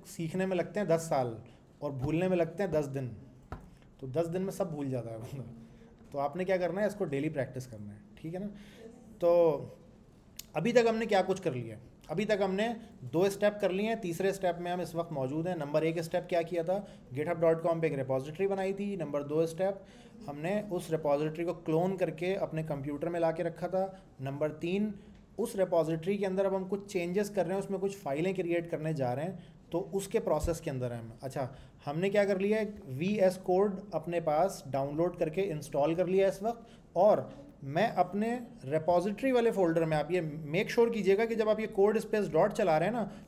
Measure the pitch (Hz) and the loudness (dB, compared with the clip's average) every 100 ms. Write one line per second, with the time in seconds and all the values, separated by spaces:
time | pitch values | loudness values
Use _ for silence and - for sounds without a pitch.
0 | - - 160 185 190 180 160 208 185 165 | -12 -8 -4 -2 0 0 -2 -2 2 0
1 | - 143 120 110 - - - - 147 135 | 2 0 0 -6 -14 -20 -20 -10 -8 -4
2 | 143 160 185 180 165 - 196 156 139 135 | -2 0 2 2 0 -2 -2 0 -2 -4
3 | 127 98 - - - - - - - - | -6 -10 -18 -20 -14 -14 -14 -20 -20 -14
4 | 131 143 170 180 190 185 180 147 139 127 | -4 -2 -2 -2 -4 -4 -4 -4 -4 -4
5 | 113 113 113 139 110 - - - - - | -6 -10 -10 -12 -12 -16 -20 -20 -20 -20
6 | - 143 143 175 185 185 175 185 214 202 | -10 -4 -2 -2 0 2 0 0 -2 -2
7 | 175 139 151 147 120 127 - 107 104 101 | -2 -2 -2 -2 -4 -6 -10 -14 -14 -16
8 | - - 160 185 202 - - - - - | -18 -14 -10 -8 -8 -10 -16 -18 -20 -20
9 | - - 170 175 165 139 127 - - - | -20 2 6 8 6 4 -4 -14 -20 -20
10 | - - - - - 156 214 240 226 220 | -20 -20 -20 -20 -8 -2 4 6 6 2
11 | 226 196 190 185 160 123 113 107 - - | 2 2 4 0 -2 -4 -8 -12 -18 -20
12 | - 160 214 202 196 190 226 226 - - | -6 -2 0 2 2 0 -2 -4 -12 -16
13 | - 165 196 196 208 202 190 185 220 220 | -4 2 2 2 0 2 0 0 0 -2
14 | 180 170 190 190 180 170 175 180 170 160 | -4 0 0 2 -2 -2 -4 -4 -2 -4
15 | 165 147 131 156 175 175 143 151 160 165 | -4 -4 -2 -2 -2 -2 0 2 2 0
16 | 165 180 170 170 165 175 165 190 - - | -2 -4 0 -2 0 -2 0 -2 -4 -16
17 | - 127 156 165 165 165 170 165 160 139 | -10 -6 -4 2 4 4 2 0 0 0
18 | 131 131 147 156 196 196 190 196 202 190 | 0 -2 -2 -2 0 0 -2 -2 -4 -4
19 | 147 143 139 156 165 160 190 196 - - | -2 -4 0 0 0 0 -2 -2 -12 -20
20 | - - - 143 165 208 - 170 160 156 | -20 -16 -12 -6 -2 -2 -2 -6 -2 0
21 | 151 143 156 156 175 170 - 160 185 190 | 2 2 2 -2 -4 -4 0 2 2 0
22 | 170 156 180 196 160 160 160 139 139 143 | -2 -2 -2 -2 -2 -4 -4 -4 -4 -4
23 | 170 175 165 160 170 160 180 185 190 190 | -4 0 0 0 -4 -4 -2 -2 -2 -6
24 | - - 135 143 151 151 165 196 214 - | -20 -10 -8 -2 -4 -2 -2 0 -2 -4
25 | - - - - 233 196 180 170 156 160 | -16 -20 -12 -6 -4 0 4 4 4 0
26 | 165 202 196 185 196 190 190 202 - 185 | 0 0 0 2 2 0 -2 -4 -2 -4
27 | 175 190 208 202 165 196 190 190 196 - | 0 0 0 0 0 -2 -2 -2 -2 -4
28 | 143 143 185 185 170 170 165 151 156 143 | -4 0 0 0 0 0 0 -4 -2 0
29 | 123 123 175 185 - - - 170 196 196 | 0 0 -4 -6 -14 -20 -6 -4 -2 -4
30 | 196 226 196 151 165 160 160 131 123 117 | -2 -2 2 2 2 -2 -4 -4 -4 -6
31 | 113 120 139 147 123 - - - 147 156 | -10 -10 -8 -6 -6 -8 -20 -12 -6 -2
32 | 196 202 196 190 202 220 208 - 139 127 | 2 4 4 2 2 2 0 -6 -10 -4
33 | 185 214 185 180 - 185 208 185 - 156 | -2 4 4 4 2 4 2 0 -6 -6
34 | 170 170 156 151 185 - 135 135 139 151 | -2 -2 2 4 2 0 -4 -2 -2 0
35 | 175 175 160 170 202 151 - 143 151 170 | 0 0 -2 0 -2 -4 -4 0 2 2
36 | 175 190 190 - 220 240 - - - 170 | 2 4 2 2 -4 -4 -12 -20 -6 4
37 | 208 151 - - - - 135 156 233 175 | 6 6 2 -12 -18 -14 -4 0 2 2
38 | 180 202 226 247 - - 131 156 165 175 | 0 0 -2 -2 -6 -12 -2 0 4 4
39 | 196 202 269 247 233 196 170 165 160 151 | 2 0 2 4 4 4 4 4 2 2
40 | 151 180 156 151 147 175 240 - 233 226 | 2 0 0 -6 -2 -2 2 4 4 4
41 | 180 196 226 220 220 214 220 196 202 214 | 4 4 4 2 2 2 0 4 4 4
42 | - 214 180 156 208 208 185 156 180 240 | 0 0 2 4 4 4 2 4 2 0
43 | 202 - | -4 -8